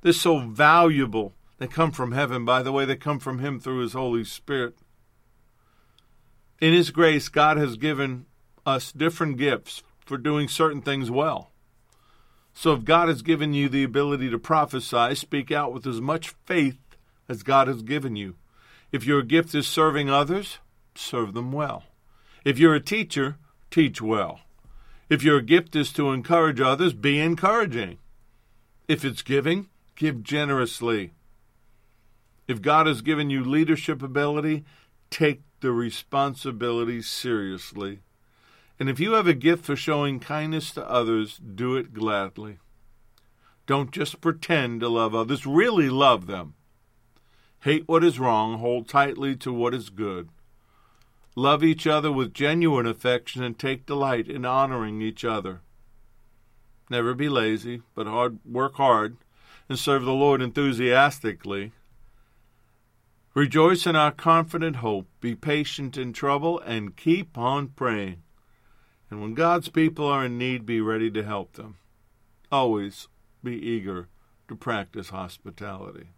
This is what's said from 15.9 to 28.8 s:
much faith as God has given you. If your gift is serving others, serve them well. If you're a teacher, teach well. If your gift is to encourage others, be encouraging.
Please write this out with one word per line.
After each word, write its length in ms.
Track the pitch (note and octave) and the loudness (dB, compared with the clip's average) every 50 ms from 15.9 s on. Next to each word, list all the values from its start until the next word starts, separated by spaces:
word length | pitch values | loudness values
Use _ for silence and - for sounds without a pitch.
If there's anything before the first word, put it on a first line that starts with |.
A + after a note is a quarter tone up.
| B2 A2+ | -6 -4
much 340 | A#2+ C#3 D#3 E3 D#3+ - - _ _ | -2 -2 -4 -4 -4 -10 -18 _ _
faith 340 | - F#3 F3 D3+ C3+ C3 - _ - - - _ _ _ _ _ _ | -2 0 2 2 2 0 -4 _ -20 -20 -20 _ _ _ _ _ _
as 160 | B2+ G#2+ G2 | -10 -8 -2
God 240 | - C#3 C#3 C3+ C3 | 2 4 4 4 4
has 140 | C3+ A#2 A2 | 0 -6 -4
given 340 | A2 C#3+ D3+ C3+ C3+ A2 | -4 -4 -4 -4 -4 -6
you. 180 | G#2 G2+ F#2+ F2 _ _ _ _ _ _ _ - - _ _ | -6 -8 -10 -12 _ _ _ _ _ _ _ -20 -20 _ _
If 160 | - C3+ A2 | -6 -4 0
your 160 | B2+ D3 C#3+ C3 | 2 2 2 2
gift 320 | A2+ C#3+ E3 E3 E3 - | 4 2 2 2 2 -2
is 140 | D#3+ B2+ - | -4 -2 -2
serving 420 | - - D#3+ D#3 C#3+ D3 D3 C#3 | 2 4 4 4 4 2 0 2
others, 480 | C#3 C#3 D3 C#3 F3 G3+ G3+ - - - - _ _ _ _ _ _ | 2 2 2 2 0 -4 -4 -8 -14 -18 -20 _ _ _ _ _ _
serve 360 | - - - - B2 A2+ G#2 G2 | -12 -12 -6 -4 -2 -4 -2 -4
them 200 | A#2 A#2+ B2+ C3+ | -6 -6 -4 -4
well. 320 | D3 D3+ C3+ A#2 - - _ _ _ _ _ _ _ _ _ - - _ | -4 -4 -6 -6 -10 -12 _ _ _ _ _ _ _ _ _ -20 -6 _
If 140 | C#3 C#3 A#2+ | -2 2 6
you're 160 | D#3 E3+ D#3 | 6 6 6
a 60 | D3 | 6
teacher, 560 | - - G#3 A3 G#3+ - - C#3+ C3+ C3+ D3 - _ _ _ _ - - | 2 -2 -4 -4 -4 -4 -2 -2 -2 -2 -4 -10 _ _ _ _ -20 -2
teach 300 | - E3+ D#3+ C3+ F#2+ - | 2 2 4 4 2 -4
well. 400 | A2+ G#2+ A2 G#2+ F#2+ D#2+ D#2 - _ - _ _ - - - - - - - - _ - | -2 -2 0 0 0 -2 -6 -12 _ -20 _ _ -20 -20 -20 -20 -20 -20 -20 -20 _ 0
If 140 | D3+ C3+ B2 | 0 4 6
your 180 | D#3 D3 C#3 | 6 4 4
gift 360 | A#2+ A2 D#3 F3+ F3 E3 - | 6 6 4 4 4 2 -2
is 160 | D#3 C#3+ B2+ - | -2 -2 -2 -2
to 160 | - D3 C#3 | -2 0 0
encourage 500 | C3+ C3 A#2+ - E3+ E3+ D#3+ D#3+ C#3+ A#2 | 0 -2 0 2 4 4 4 4 2 2
others, 320 | C3+ C3 C3 C3+ F3 F3+ C3 | 2 2 2 4 2 0 0
be 280 | G#2+ G2+ C#3 C#3+ D3 | 0 0 0 2 2
encouraging. 760 | D3+ E3 E3+ D#3+ - F#3+ G#3+ A#3 A3 F3+ B2 A#2 G#2 F#2 E2+ - - - - - _ _ _ _ _ _ _ _ _ _ _ _ | 2 0 0 2 2 2 2 2 0 0 -2 -4 -6 -6 -8 -16 -20 -20 -20 -20 _ _ _ _ _ _ _ _ _ _ _ _